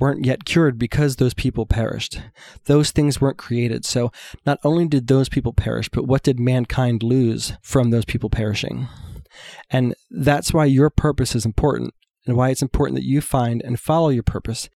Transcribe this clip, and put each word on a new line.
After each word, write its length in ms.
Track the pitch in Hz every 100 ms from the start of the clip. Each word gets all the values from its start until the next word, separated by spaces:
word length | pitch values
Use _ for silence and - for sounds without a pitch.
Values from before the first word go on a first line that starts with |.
weren't 260 | 135 - 127
yet 180 | -
cured 360 | - 170 156 117
because 340 | 117 139 147
those 180 | 127 127
people 320 | - 131 113
perished. 560 | 110 117 110 110 - - - - - -
Those 260 | - 147 147
things 300 | - 147 127
weren't 180 | 135 -
created. 460 | - 120 117 120
So 260 | - 123 120 - - -
not 140 | - 143
only 240 | 147 165 165
did 180 | 143 120
those 220 | 135 131
people 240 | 139 120
perish, 360 | - 117 113 -
but 200 | 123 127
what 160 | 135
did 160 | - 127
mankind 640 | 120 127 113 - 127 113
lose 480 | 113 131 117 113 - -
from 280 | - 135 120
those 140 | 117
people 260 | - - 110
perishing? 580 | - 107 110 - - 127 - - - - - - - -
And 240 | 131 120 - _
that's 420 | - 139 143 -
why 120 | 165
your 260 | 147 135 151
purpose 460 | - 151 143 123 117
is 100 | 113
important, 480 | - 147 - - - _ _ -
and 100 | 120
why 120 | 131
it's 120 | 131
important 360 | 135 - 135 131
that 100 | 131
you 140 | 143
find 420 | - 135 117 117
and 160 | 123 123
follow 300 | - 156 160
your 160 | 123
purpose 440 | - - - 117 - _